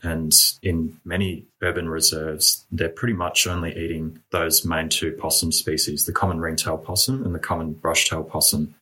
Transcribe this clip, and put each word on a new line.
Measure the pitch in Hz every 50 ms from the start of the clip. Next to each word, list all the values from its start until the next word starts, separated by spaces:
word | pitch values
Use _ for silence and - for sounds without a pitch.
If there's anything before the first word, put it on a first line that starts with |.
and | - 85 82 80 80 78 78 - - - - - -
in | 98 85 82 80 78 - - -
many | - - 92 98 92 90 78 - - _ -
urban | - 87 - - 80 82
reserves, | 80 82 80 - - 80 78 80 78 76 - - - - - -
they're | 95 - 82 82
pretty | - - - 120 113
much | 87 87 85 - - -
only | 92 90 87 85 85 - -
eating | 82 82 82 80 80 80 80 - _ _
those | - 87 82 80 78 - -
main | 82 80 80 82 80
two | - - - 82
possum | 78 - - 80 - - - 82
species, | 78 - - - 78 76 - - 76 73 -
the | -
common | 85 - - 92 87 80
ringtail | 82 82 80 76 - - 78 78
possum | - - 95 98 - - 131 135 131
and | 90 85
the | 80
common | - - - 82 82 78 78
brush-tailed | - - 80 - - - - 80 80 78 -
possum, | - - - - - 107 - - - _